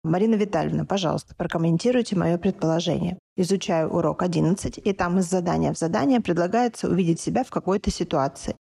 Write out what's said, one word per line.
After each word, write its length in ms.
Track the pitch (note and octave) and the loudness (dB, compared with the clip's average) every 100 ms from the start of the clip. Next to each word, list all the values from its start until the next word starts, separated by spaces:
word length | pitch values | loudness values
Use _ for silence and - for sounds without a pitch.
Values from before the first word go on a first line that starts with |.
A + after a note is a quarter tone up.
Марина 320 | D#3+ F3+ A3 G#3+ | 0 2 2 2
Витальевна, 480 | G3+ E3 D#3 D#3 D#3 | 2 0 0 -2 -2
пожалуйста, 480 | G3 E3 D#3+ - - | -2 0 -4 -8 -8
прокомментируйте 800 | E3+ E3 E3 E3 A#3+ B3+ A#3 F#3 | -4 0 2 2 2 0 0 0
мое 220 | E3 E3+ | 0 2
предположение. 800 | G3 - D#3+ D#3+ E3+ - F3 F#3 _ - | 0 0 0 0 0 -2 -2 -6 _ -4
Изучаю 540 | F3 F#3+ - E3 D#3 | 0 0 0 0 0
урок 320 | F3 D#3+ D3 | 0 0 0
одиннадцать, 560 | F3+ E3 D#3 G3 - - | -2 2 2 0 -4 -4
и 140 | G#3 | -4
там 260 | G3 F3 F#3 | -2 0 0
из 80 | E3+ | 2
задания 440 | F#3 E3+ D#3+ D#3 | 0 0 0 0
в 40 | D#3+ | 0
задание 420 | E3 G#3 C#4+ B3 | -2 0 2 2
предлагается 680 | - D#3+ F3 A3+ B3 - - | 2 0 2 2 0 -2 0
увидеть 320 | F3 E3+ E3 | 2 2 0
себя 240 | - A#3 | 0 -2
в 60 | C4 | -2
какой-то 400 | - - G3+ - | -4 0 0 -2
ситуации. 680 | - F4 - C3+ - - - | -4 -2 0 0 -4 -10 -10